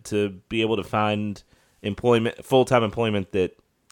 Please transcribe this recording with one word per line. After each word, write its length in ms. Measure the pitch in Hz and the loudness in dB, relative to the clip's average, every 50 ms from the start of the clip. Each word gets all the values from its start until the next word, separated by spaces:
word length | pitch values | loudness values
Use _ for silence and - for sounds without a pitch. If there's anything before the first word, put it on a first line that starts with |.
| - | -10
to 260 | - 107 104 104 101 95 92 _ _ | -4 -2 -2 -2 -2 -4 -10 _ _
be 120 | 113 110 | -2 -2
able 160 | 110 110 113 | 0 0 0
to 80 | 101 90 | -2 -4
find 580 | - - 107 107 107 107 104 107 104 98 - _ _ _ _ _ _ _ _ | -4 -2 0 0 0 0 -2 -4 -6 -8 -10 _ _ _ _ _ _ _ _
employment, 600 | - 104 98 - - 123 120 117 113 120 - - - | -8 -8 -6 0 2 4 4 4 2 0 -4 -6 -4
full-time 380 | - 135 131 123 - 131 120 | 2 4 4 4 4 2 2
employment 480 | 113 107 98 117 117 113 104 101 95 - | 2 0 -2 -2 -2 -2 -2 -2 -4 -2
that 240 | - 98 92 - - _ _ _ _ _ _ _ | -2 -2 -2 -2 -4 _ _ _ _ _ _ _